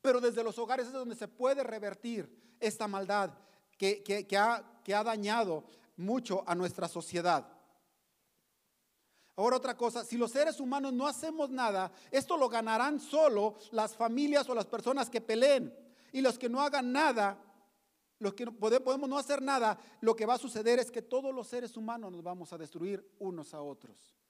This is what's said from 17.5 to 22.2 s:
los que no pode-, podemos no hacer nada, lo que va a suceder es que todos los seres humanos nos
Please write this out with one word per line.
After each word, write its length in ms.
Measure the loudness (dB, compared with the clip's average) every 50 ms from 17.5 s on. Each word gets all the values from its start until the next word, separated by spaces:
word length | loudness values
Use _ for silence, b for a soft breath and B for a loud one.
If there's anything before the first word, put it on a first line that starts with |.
| _ _ _ _ _ _ _ _ _ _ _ _ _ _
los 140 | -4 -4 -4
que 120 | -4 -8
no 60 | -8
pode-, 300 | -6 -2 0 2 2 4
podemos 280 | 4 2 0 0 0 -2
no 80 | -2
hacer 240 | -2 0 0 -2 -2
nada, 380 | 0 0 2 4 4 2 2 B B B B B
lo 140 | 2 2 2
que 100 | 2 2
va 100 | 0 0
a 40 | 0
suceder 400 | 0 -6 -6 0 2 4 4 4
es 120 | 2 -2
que 100 | -6 -10
todos 320 | -6 -2 -2 -2 -2 -2 -6
los 140 | -6 -8
seres 300 | -6 -8 -8 -8 -8 -10
humanos 340 | -10 -8 -8 -8 -8 -10 -12
nos 100 | -14 -12